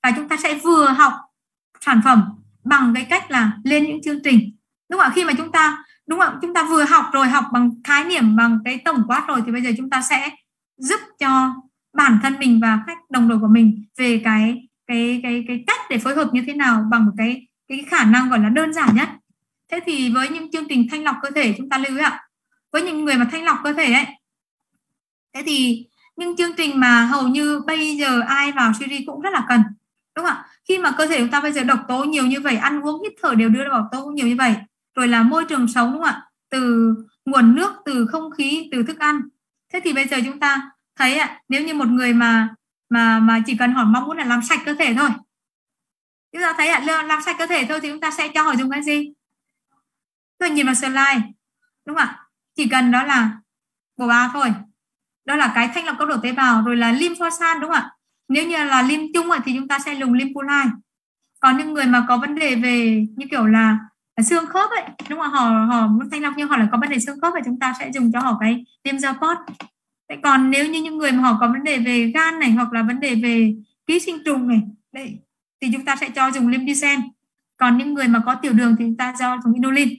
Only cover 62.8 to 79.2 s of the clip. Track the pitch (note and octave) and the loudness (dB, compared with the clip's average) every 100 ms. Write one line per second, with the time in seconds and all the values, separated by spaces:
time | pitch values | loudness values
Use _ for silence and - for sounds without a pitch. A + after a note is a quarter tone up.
62.8 | A3+ A3 G#3+ - C#4 C#4+ G#3+ A3 A3 G#3+ | 2 0 -2 -6 -6 0 4 4 4 2
63.8 | - _ _ - A3+ E4+ E4 F#4 G#4+ A4+ | -4 _ _ -2 0 0 0 -2 -2 -4
64.8 | D#4+ - - D4+ D4+ C#4 A#3 A3 A3 A#3+ | -8 -16 -12 -8 -4 0 2 2 2 2
65.8 | A3 G#3+ C4+ D4+ D4 C#4+ D4 C#4 G#3+ A#3+ | 2 2 0 -6 -6 -4 -2 2 2 0
66.8 | C#4+ C4+ A3+ C#4 E4 F4 B3 B3 C4 B3 | -2 -4 -4 -4 -4 -2 -6 -4 -4 -6
67.8 | C4+ C4+ A#3 A#3+ B3+ G#3+ A3 A#3+ - _ | -8 0 0 0 -2 0 0 -2 -6 _
68.8 | C#4 C#4 C4+ C4 D#4 F4 E4+ - - _ | -8 -4 -4 -2 -2 -4 -8 -18 -20 _
69.8 | _ _ _ D4 C#4+ C4+ C4 C#4 D4+ D#4+ | _ _ _ -4 2 4 4 2 0 -4
70.8 | D#4+ D#4 D4 B3+ B3+ A3 A#3+ C4 D4+ C4+ | -6 -4 0 2 2 2 0 -2 -2 -2
71.8 | A#3+ A#3+ A#3 D#4 D#4+ D#4+ C4+ A3+ A3 A#3 | 0 0 0 0 -2 0 0 2 0 -2
72.8 | A3 B3 C#4 A#3 A#3+ A#3 A3 A3 - _ | -2 -2 -2 -2 0 2 2 0 -10 _
73.8 | - E4+ F4+ E4 D4+ C#4 B3 A3+ G#3 - | -2 -2 -2 -8 -4 -2 2 0 0 -12
74.8 | _ C4+ C4 - _ _ _ _ C4 C4+ | _ -16 -16 -18 _ _ _ _ -4 -4
75.8 | C4+ C#4 C4 C#4 C4 C4+ A#3+ C4 C4 C#4+ | -2 -4 -4 -2 -2 2 0 0 0 -2
76.8 | C#4+ C#4 A3+ _ _ _ _ _ B3 A#3+ | 0 -2 -4 _ _ _ _ _ 2 2
77.8 | C#4+ C#4+ C4 A#3 A3+ C4 C#4 A3 A#3+ A3+ | 0 -2 2 2 2 -2 2 2 4 2
78.8 | A#3 A3+ B3 B3 | 0 -2 -4 -4